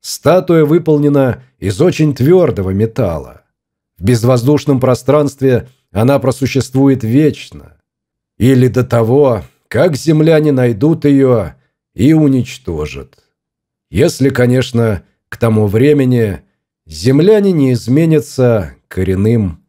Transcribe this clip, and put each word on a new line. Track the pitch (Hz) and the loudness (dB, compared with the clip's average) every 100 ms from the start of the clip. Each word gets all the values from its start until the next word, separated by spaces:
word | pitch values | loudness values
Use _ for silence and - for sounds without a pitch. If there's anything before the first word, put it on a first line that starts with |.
Статуя | - - 139 180 175 165 | -14 -4 0 0 2 2
выполнена | 147 170 160 151 147 143 131 104 _ _ | 2 0 0 0 2 2 0 -4 _ _
из | 95 98 | -6 0
очень | 180 - 156 | -2 0 -2
твёрдого | 131 131 180 156 101 95 | 0 2 2 2 -2 -4
металла. | 95 113 220 101 80 62 - _ _ _ _ _ _ | -2 -2 -2 -4 -6 -12 -20 _ _ _ _ _ _
В | |
безвоздушном | 92 117 117 123 120 147 147 131 | -2 0 2 0 2 0 0 -2
пространстве – | 123 127 - 147 143 - 135 123 123 _ _ | 0 -2 0 0 0 -2 -2 -2 -4 _ _
она | 92 120 139 | -2 0 0
просуществует | 127 123 131 135 - 131 139 131 | -2 -4 -4 -4 -4 0 0 0
вечно. | 110 127 156 - - 73 73 _ _ _ _ _ _ _ | 0 0 0 -2 -18 -20 -20 _ _ _ _ _ _ _
Или | 120 131 123 | 2 2 2
до | 127 | 0
того, | 123 120 113 135 139 104 - _ _ | -2 -2 0 2 2 0 -8 _ _
как | 113 175 | -2 0
земляне | 139 160 156 156 156 151 | 0 -2 0 2 2 2
найдут | 131 123 104 147 165 | 0 0 0 -2 0
её | 147 139 131 117 82 - _ _ _ | 0 2 2 0 -2 -14 _ _ _
и | - 127 | -2 2
уничтожат. | 160 147 131 120 - - 80 76 67 64 _ _ _ _ _ _ _ _ | 4 2 0 -4 -10 -10 -8 -8 -12 -18 _ _ _ _ _ _ _ _
Если, | 85 170 - 135 | -2 0 0 -2
конечно, | 135 123 127 123 117 117 95 _ _ _ | 2 0 0 -2 -2 -2 -4 _ _ _
к | - | -4
тому | 117 110 104 | 0 0 0
времени | 110 143 143 127 123 107 85 _ _ _ _ _ | 2 2 2 2 0 -2 -4 _ _ _ _ _
земляне | 78 104 139 180 214 202 | -4 0 2 4 2 2
не | 170 135 | 0 0
изменятся | 123 - 135 165 156 - - 123 113 78 - _ | -2 0 0 2 0 -2 -2 0 0 -4 -16 _
коренным | - 92 95 107 117 95 78 | -6 -2 0 0 0 -2 -8